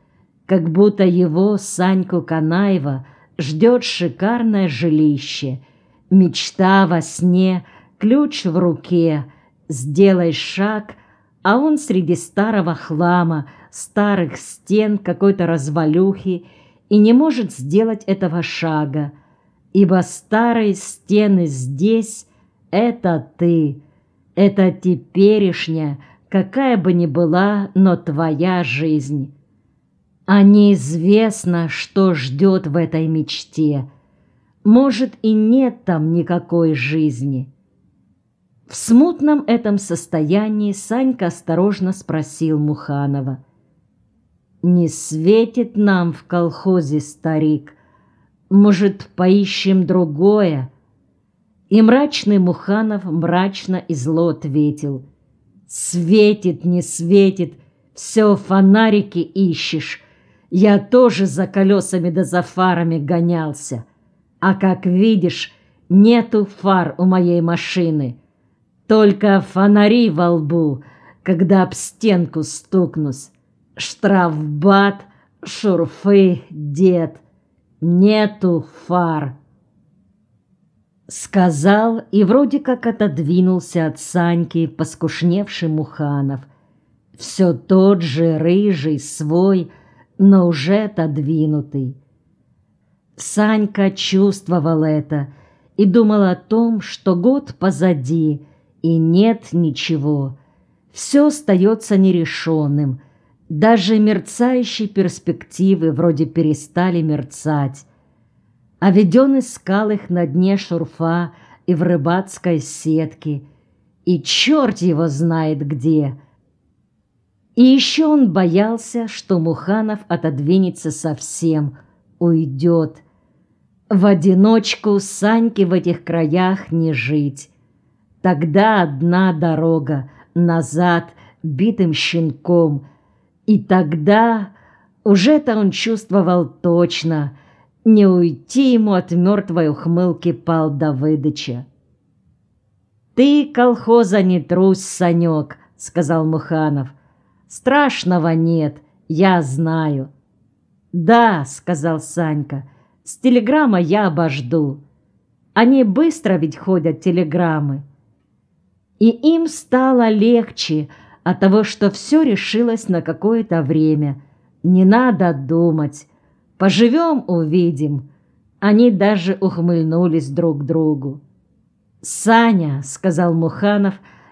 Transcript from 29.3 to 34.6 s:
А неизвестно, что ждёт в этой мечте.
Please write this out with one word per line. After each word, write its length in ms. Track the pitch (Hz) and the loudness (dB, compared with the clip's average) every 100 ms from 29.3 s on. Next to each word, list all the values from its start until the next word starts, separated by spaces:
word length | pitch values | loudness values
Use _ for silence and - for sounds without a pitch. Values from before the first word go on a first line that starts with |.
| - _ _ _ _ _ _ _ _ - | -14 _ _ _ _ _ _ _ _ 0
А 180 | 202 | 6
неизвестно, 1200 | 196 208 208 190 131 165 175 208 226 214 180 170 160 | 8 8 6 4 0 -2 2 4 2 -2 -4 -2 -4
что 460 | - - 196 190 | -8 -6 0 2
ждёт 540 | 156 127 139 196 185 170 | 0 -4 0 2 2 0
в 80 | 165 | -2
этой 300 | 160 160 160 | -2 -2 -2
мечте. 840 | 160 151 - - - 151 139 131 _ _ _ _ _ _ _ | -2 -4 -10 -10 -2 -2 -2 -6 _ _ _ _ _ _ _